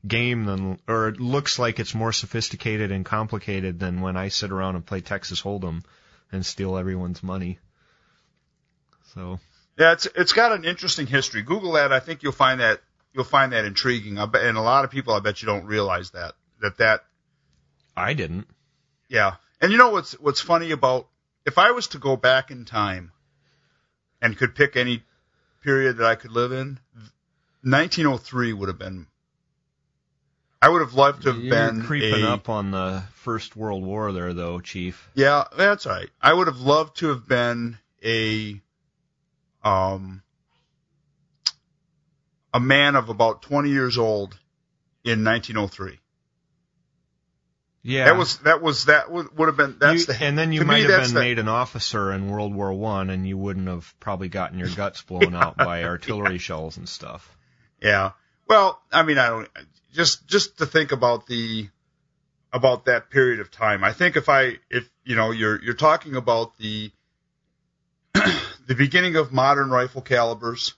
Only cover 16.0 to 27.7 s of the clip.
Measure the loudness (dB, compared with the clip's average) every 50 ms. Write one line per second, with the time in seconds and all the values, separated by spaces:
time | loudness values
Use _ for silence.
16 | -6 -8 _ -12 -12 -12 -14 _ _ _ _ _ -6 -6 0 2 4 4 4 2
17 | _ _ _ _ _ _ _ _ _ _ _ _ _ _ _ _ _ _ _ -4
18 | -4 -2 -2 -4 -6 -6 -8 -10 -12 _ _ _ _ _ _ _ _ _ _ _
19 | _ _ 0 2 2 2 0 -4 _ _ _ _ 0 2 6 6 6 6 6 0
20 | -4 -6 -16 -4 -2 -2 -2 -2 0 2 0 0 2 -2 -2 0 2 2 2 0
21 | -2 _ _ _ _ _ _ _ _ 0 4 6 6 6 4 2 -4 -8 -10 -6
22 | -2 -2 -2 2 4 4 4 4 2 -2 -14 -18 -16 -8 -4 -2 -2 -2 -2 -6
23 | -10 -16 _ _ _ _ _ _ _ _ _ _ _ _ _ _ _ _ _ _
24 | _ _ _ _ -4 -4 -2 0 -2 -4 2 2 2 2 2 -2 0 0 -2 -6
25 | _ _ _ _ _ _ _ _ _ _ _ _ _ 0 0 2 2 0 0 2
26 | 2 2 2 2 -4 -6 -2 -2 -2 -2 -2 -6 -8 -8 -12 -16 _ _ _ -20
27 | -20 -20 _ _ _ _ _ _ _ _ _ _ 0 2